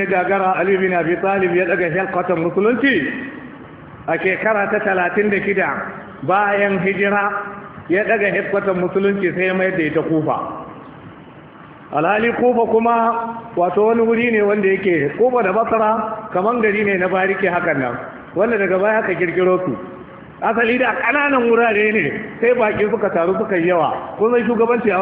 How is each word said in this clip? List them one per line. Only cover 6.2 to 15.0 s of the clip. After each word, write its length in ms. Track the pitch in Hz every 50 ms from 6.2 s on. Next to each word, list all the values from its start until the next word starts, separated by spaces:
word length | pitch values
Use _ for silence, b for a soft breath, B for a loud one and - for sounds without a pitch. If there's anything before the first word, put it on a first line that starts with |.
| -
bayan 520 | 151 185 202 208 202 202 202 202 202 196 185
hijira, 500 | 175 196 202 190 202 202 202 202 202 208 208 202 - - - - - - - - - -
ya 140 | 170 202 214
daga 240 | 196 175 185 202 196
headquarter 440 | 185 196 - - - 196 190 196 185
musulunci 580 | 180 180 180 - 196 196 202 202 196 185 170 151
sai 120 | 180 185
ya 80 | 185 185
mayar 220 | 180 185 190 185 175
da 40 | 156
ita 180 | 147 151 160
Kufa. 340 | 139 156 160 156 139 135 117 - - - - - - - - - - - - - - - - - - - - - - - - - - - - - - -
Alhali 400 | 131 143 160 180 208 214 226 240 220
Kufa 300 | - 240 247 240 233 233 220
kuma 260 | 220 226 226 233 233 226 226 233 233 - - - - - - - -
wato 300 | 175 175 180 - 202 214
wani 140 | 226 233 233
wuri 280 | 226 226 233 226 240 240
ne 100 | 226 208
wanda 260 | 208 202 208 208 190 190
yake 480 | 190 185 196 190 170 151